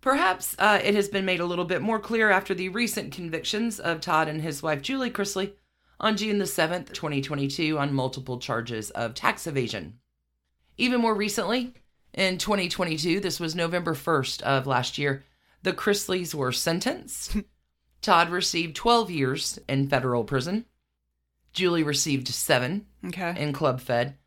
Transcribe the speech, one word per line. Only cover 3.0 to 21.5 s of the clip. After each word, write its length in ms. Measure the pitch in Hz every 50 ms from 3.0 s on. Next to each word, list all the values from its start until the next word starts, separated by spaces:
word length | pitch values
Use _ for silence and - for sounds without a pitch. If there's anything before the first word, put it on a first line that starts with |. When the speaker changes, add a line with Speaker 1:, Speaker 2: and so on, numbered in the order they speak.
| - 147 -
Speaker 1:
convictions 680 | - 175 165 160 156 160 - - 208 226 233 208 -
of 220 | - 165 165 156
Todd 260 | - - 165 156 160
and 140 | 151 151 156
his 220 | 151 165 143 139 -
wife 180 | 160 151 139
Julie 300 | - - 269 269 254 240
Chrisley 400 | 240 - 196 202 - 185 196 202 - _ _ _ _ _ _ _ _ _
on 180 | - 220 214
June 220 | 185 208 214 208 202
the 80 | 196
seventh, 460 | 180 - - 160 160 175 180 147 - -
twenty 280 | - - 151 147 139
twenty-two, 560 | 135 - 151 143 139 139 139 - 165 156 156
on 160 | 151 143 143 139
multiple 460 | 135 127 131 - - 127 131 127 123
charges 500 | - - 120 113 117 117 120 110 104 -
of 240 | - - 117 113 113
tax 320 | - - - 110 - -
evasion. 540 | 170 143 135 123 113 - 101 80 73 110 120 _ _ _ _ _ _ _ _ _ _ _ _ _ _ _ -
Even 200 | 226 247 247 247
more 140 | 233 226 220
recently, 640 | 196 214 214 - - 196 170 226 262 240 254 - - _ _ _ _ _ _ -
in 220 | - 190 185 185
twenty 320 | 170 - - 208 196 180 175
twenty-two, 520 | - - 185 170 156 151 151 175 165 196
this 180 | 196 185 143 -
was 160 | 170 160 156
November 400 | 180 170 165 170 180 170 170 156
first 480 | 139 - - 165 139 131 - - - -
of 240 | - 139 135 127
last 320 | 139 131 123 127 - - -
year, 240 | 143 143 139 139 - _ _ _ _ _ _ _ -
the 100 | 185 185
Chrisleys 640 | - - 214 202 202 - - 185 185 175 160 -
were 160 | 151 131 123
sentenced. 840 | 123 - - 170 165 180 202 240 320 359 - 269 - - - - - 214 - _ _ _ _ _
<laughs> 320 | _ _ _ _ _ _ -
Todd 260 | - 190 170 175 165
received 460 | 175 180 175 - - 170 170 165 147
twelve 340 | - - 233 240 233 220 175
years 480 | 180 151 135 127 135 156 - - - - -
in 200 | - 135 135 139
federal 360 | 135 139 127 120 127 123 120 110
prison. 420 | 104 139 131 127 165 190 214 226 _ _ _ _ _ _ _ _ _ _ _ _ _ _ _ _ _